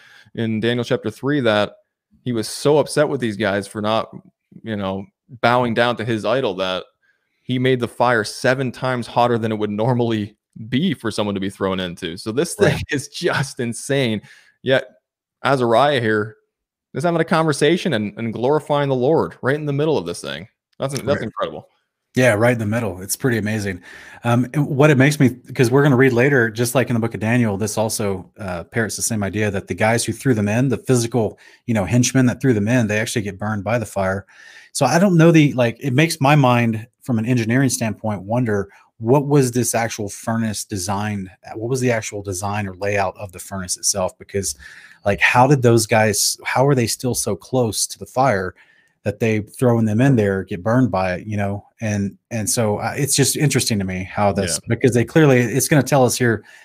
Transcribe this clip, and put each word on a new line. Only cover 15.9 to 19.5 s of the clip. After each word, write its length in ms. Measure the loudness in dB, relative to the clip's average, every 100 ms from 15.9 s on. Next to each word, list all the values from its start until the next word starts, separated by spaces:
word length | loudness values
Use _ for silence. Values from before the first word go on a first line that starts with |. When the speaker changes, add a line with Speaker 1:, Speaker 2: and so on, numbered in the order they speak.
| 2
Speaker 1:
here 360 | 0 0 -2 -10 _ _ _ _ _
is 100 | -4
having 180 | 0 0
a 40 | 0
conversation 680 | 0 0 2 2 2 0
and, 240 | -2 -4 -6
and 160 | -8
glorifying 560 | -2 0 0 0 0 0
the 60 | 0
Lord 400 | 2 2 0 -4
right 140 | -4